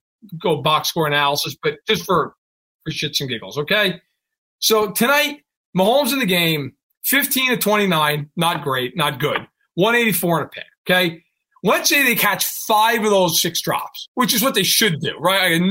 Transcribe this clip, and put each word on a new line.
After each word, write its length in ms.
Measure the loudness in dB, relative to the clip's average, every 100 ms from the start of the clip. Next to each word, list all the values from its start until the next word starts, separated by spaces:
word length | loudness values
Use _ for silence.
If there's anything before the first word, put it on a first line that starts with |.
| _ _ -16 -4
go 220 | -2 0
box 280 | 0 0 0
score 180 | -2 0
analysis, 480 | 0 0 0 -4 -4
but 140 | -6 -6 -4
just 180 | -4 0
for, 300 | 0 0 _ _ _ _ _
for 80 | -10
shits 280 | -8 -6 -4
and 80 | -6
giggles, 280 | -8 -8 -8
okay? 420 | -2 0 0 -4 _ _ _ _ _ -4
So 320 | 2 2 2
tonight, 500 | 0 2 2 0 -4 _ _ _ 2
Mahomes 360 | 4 4 2
in 60 | 0
the 60 | 0
game, 460 | 2 2 0 -6 _ _ _ -2
fifteen 460 | 0 0 -2 -2
of 80 | 0
twenty-nine, 680 | 2 2 2 2 0 -2 -6 -2
not 280 | -2 -2
great, 340 | -4 -4 -4 -2
not 220 | -2 -2
good. 280 | -4 -4 -10 _ _ 0
One 200 | 2 2
eighty-four 440 | 2 0 0 -2
and 60 | -4
a 20 |
pick, 160 | -12 -20 _ 0
okay? 360 | 2 2 -4 _ _ _ _
Let's 260 | 0 2 2
say 140 | 2
they 120 | 2 2
catch 300 | 0 0 -4
five 580 | -6 0 2 4 2
of 60 | 2
those 320 | 2 2 0
six 200 | -2 -4
drops, 460 | -4 -6 -6 -14 -12
which 200 | -2 0
is 80 | 2
what 100 | 0 0
they 80 |
should 360 | 0 2 0 0
do, 160 | -6 -2
right? 320 | 0 2 2
Like 100 | 2
a 40 | 0